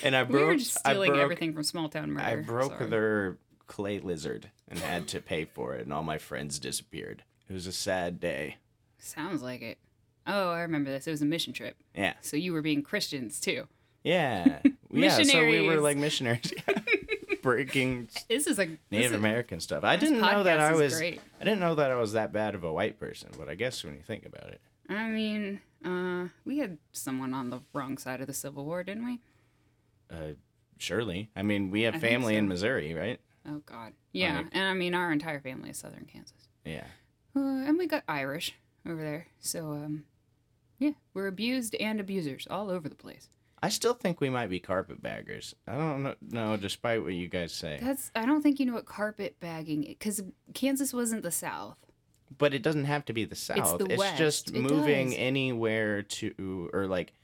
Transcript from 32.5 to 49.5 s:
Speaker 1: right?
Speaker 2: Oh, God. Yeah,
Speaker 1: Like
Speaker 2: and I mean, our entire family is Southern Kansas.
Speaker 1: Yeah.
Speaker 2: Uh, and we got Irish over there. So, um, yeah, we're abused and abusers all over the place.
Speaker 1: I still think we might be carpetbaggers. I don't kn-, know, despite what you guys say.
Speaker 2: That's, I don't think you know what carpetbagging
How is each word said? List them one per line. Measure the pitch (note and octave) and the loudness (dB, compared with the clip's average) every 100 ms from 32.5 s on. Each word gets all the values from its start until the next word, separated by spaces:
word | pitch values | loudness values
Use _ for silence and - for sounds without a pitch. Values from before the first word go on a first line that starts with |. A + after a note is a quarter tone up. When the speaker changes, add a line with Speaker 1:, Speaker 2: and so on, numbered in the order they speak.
| F2 G#2 C3 D2+ | 2 0 0 -2
Speaker 1:
right? | D#2+ F#2+ B2 _ _ - | -4 -4 -6 _ _ -12
Speaker 2:
Oh, | D3+ - | -12 -12
God. | A#2 A2 - _ | -16 -16 -18 _
Yeah, | F3+ F3+ D#3+ | -2 0 -2
Speaker 1:
Like | E3 | -4
Speaker 2:
and | F3 | -2
I | F#3+ | 0
mean, | F#3 F3+ | 0 0
our | F3+ F3 | 0 0
entire | D3+ E3 C#3+ | 0 -2 -8
family | C3+ C3 - | -8 -12 -12
is | - | -12
Southern | - - - | -14 -16 -18
Kansas. | - - _ _ _ | -20 -20 _ _ _
Speaker 1:
Yeah. | - D#2 - - _ _ _ C#4 | -12 -10 -12 -18 _ _ _ -2
Speaker 2:
Uh, | C4+ C4 C4+ | 0 0 2
and | D#4 | 2
we | F4+ | 2
got | D4+ - | -2 -2
Irish | D3 C3+ D3 - - _ _ - | -4 -2 -4 -6 -10 _ _ -8
over | E3 | -6
there. | D#3 D3+ E3+ _ | -6 -6 -10 _
So, | - E3+ D#3 | -8 -6 -4
um, | D3 D3+ D3+ - _ _ _ _ _ _ - | -6 -6 -8 -8 _ _ _ _ _ _ -2
yeah, | C#4+ D4 _ | -2 -2 _
we're | F#3+ G3 | -6 -6
abused | F#3 A3+ C4 A3+ - | -2 0 0 -2 -2
and | G#3+ A3 | -2 -2
abusers | F#3+ F#3+ D3+ C3 - | -2 -2 -2 -6 -6
all | F3+ G#3 | -4 -2
over | F3+ D3 | -4 -6
the | - | -12
place. | F#2+ - - _ _ - | -18 -18 -20 _ _ -2
Speaker 1:
I | F#3 | -2
still | A3 A3+ | 2 2
think | A#3+ G3 E3+ | 2 0 2
we | C#3 | 2
might | B2+ A2+ | 2 0
be | F2+ | -2
carpetbaggers. | - F#2 F#2 - A#1 G#1+ - G1+ - - - | 0 0 0 -6 -8 -8 -8 -10 -12 -14 -8
I | A#2+ | -4
don't | D#3+ C#3 | -2 -2
kn-, | C#3+ - - | -4 -6 -6
know, | A#2 A2 G#2+ | -2 0 0
despite | F#2+ - A#2+ A2+ | -2 -2 0 0
what | D#2 | 0
you | F#2 F2 | -4 -2
guys | F#2 E2+ | -4 -4
say. | - E2 D2 | -6 -6 -4
Speaker 2:
That's, | B3 C4+ - | -4 -4 -4
I | A3+ A3+ | -2 2
don't | D4+ | 4
think | D4 C#4 | 4 4
you | B3+ | 0
know | |
what | A3+ | -2
carpetbagging | - - G#3 G#3+ G3 - E3+ | -8 -6 -6 -4 -8 -8 -10